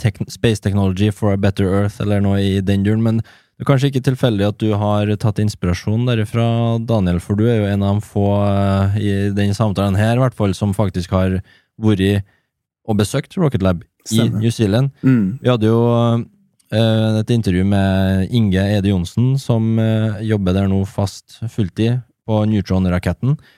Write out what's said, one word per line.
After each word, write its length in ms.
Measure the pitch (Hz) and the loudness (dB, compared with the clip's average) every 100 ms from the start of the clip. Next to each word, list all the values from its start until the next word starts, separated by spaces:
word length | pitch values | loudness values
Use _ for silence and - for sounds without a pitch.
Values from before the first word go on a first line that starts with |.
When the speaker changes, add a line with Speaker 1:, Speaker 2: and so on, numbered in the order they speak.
Speaker 1:
tech-, 240 | - - - | -4 -2 -10
space 260 | - 120 107 | -2 0 0
technology 520 | 104 98 98 92 107 | 0 0 0 2 0
for 220 | 98 107 | 0 -2
a 40 | 98 | 0
better 320 | 101 - 98 | 0 0 0
earth», 320 | 98 101 - | 0 0 -2
eller 240 | 104 104 101 | -2 0 0
noe 160 | 98 | 0
i 160 | 98 98 | 0 0
den 220 | 95 101 | 0 0
duren, 240 | 98 110 113 | 2 0 0
men 160 | 113 - - _ _ | 0 -4 -14 _ _
det 60 | - | 0
er 80 | 135 | 2
kanskje 140 | 139 | 2
ikke 100 | 135 123 | 0 -2
tilfeldig 380 | 127 131 104 101 | 0 0 0 0
at 100 | 101 | 0
du 140 | 110 | -2
har 320 | 101 104 104 104 104 | 0 0 0 0 0
tatt 160 | 113 101 | -2 0
inspirasjon 680 | 107 - 90 87 - 107 123 | -2 -2 -2 -2 -2 -2 0
derifra, 380 | 117 107 117 117 117 117 117 | -2 -2 -2 0 0 0 -2
Daniel, 380 | 113 113 92 87 | -2 0 0 0
for 160 | - 101 | -2 0
du 60 | 113 | 2
er 140 | 117 | 2
jo 80 | 101 | 0
en 140 | 101 101 | 0 0
av 140 | 101 | 0
de 20 | |
få, 220 | - 104 101 101 | -2 -2 0 2
eh, 540 | 101 98 98 98 98 104 | 0 0 0 2 0 0
i 140 | 101 98 101 101 | -2 -2 -2 0
den 140 | 101 | -2
samtalen 400 | 101 110 98 101 92 | 0 0 0 0 2
her, 160 | 107 120 | 2 2
i 80 | |
hvert 100 | 131 | 0
fall, 220 | - 104 92 | 0 -2 0
som 160 | 104 | -2
faktisk 380 | 95 104 90 85 | 0 -2 -2 -2
har 220 | 92 92 92 - _ _ - | 0 0 -2 -6 _ _ -4
vært 460 | 110 101 95 101 95 _ _ _ _ _ - | 0 2 2 2 -2 _ _ _ _ _ -4
og 80 | 104 | -2
besøkt 400 | 104 139 - - | -2 -6 -6 -4
Rocket 240 | 160 98 | -2 0
Lab 220 | 95 87 - _ - | 0 -2 -6 _ -4
i 60 | 110 | -2
Speaker 2:
Stemmer. 240 | 113 104 | 0 0
Speaker 1:
New 80 | 110 | -2
Zealand. 400 | - 107 107 135 - | 0 0 2 0 -2
Speaker 2:
Mm. 340 | 131 127 95 127 | 0 2 0 -2
Speaker 1:
Vi 80 | 123 | -2
hadde 180 | 123 110 | 0 2
jo, 140 | 113 117 117 117 117 - _ _ _ _ | 2 2 2 2 0 -4 _ _ _ _
eh, 480 | 107 113 110 110 110 | 0 2 2 0 0
et 100 | 107 | 0
intervju 340 | 120 107 90 | 0 0 0
med 680 | 95 101 98 95 95 95 90 | 2 2 2 2 2 0 0
Inge 320 | 120 107 92 98 104 | 0 2 2 2 2
Ede 100 | 98 | 2
Johnsen, 480 | 98 85 - 127 135 | 0 -2 -2 0 0
som, 400 | - 117 110 113 | 0 0 0 0
eh, 400 | 110 110 110 101 107 | 0 0 -2 -4 -2
jobber 280 | 107 95 | 0 2
der 140 | 95 98 | 2 2
nå 120 | 95 98 | 0 -2
fast 500 | - 101 - _ - 113 | -2 -4 -6 _ -12 -10
fulltid 540 | - 95 - 110 123 - _ - | -4 -4 0 0 -2 -6 _ -2
på 120 | 107 107 | 0 2
Neutron-raketten. 880 | 107 95 92 92 90 92 85 127 151 - | 0 0 0 2 0 -2 -2 -2 -4 -6